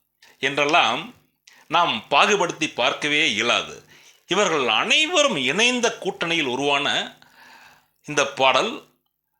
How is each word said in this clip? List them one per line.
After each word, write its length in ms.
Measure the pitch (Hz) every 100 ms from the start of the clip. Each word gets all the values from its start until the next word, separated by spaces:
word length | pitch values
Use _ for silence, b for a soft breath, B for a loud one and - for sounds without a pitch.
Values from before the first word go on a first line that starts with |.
| _ _ b b
என்றெல்லாம் 600 | 139 143 143 165 120 123 208 - _ _ _ b b
நாம் 260 | 165 170 117 -
பாகுபடுத்தி 600 | 143 202 202 170 151 156
பார்க்கவே 520 | - 127 143 147 147 156
இயலாது. 440 | 104 117 107 78 71 - b b b -
இவர்கள் 380 | 185 196 160 120
அனைவரும் 680 | 110 165 285 311 359 285 175
இணைந்த 500 | 127 165 233 247 233 -
கூட்டணியில் 460 | 180 190 170 165 139
உருவான 420 | 123 143 139 143 120 233 - B B B B B B B _ -
இந்த 140 | 147 139
பாடல் 440 | - 131 127 202 - - _ _ _ _ _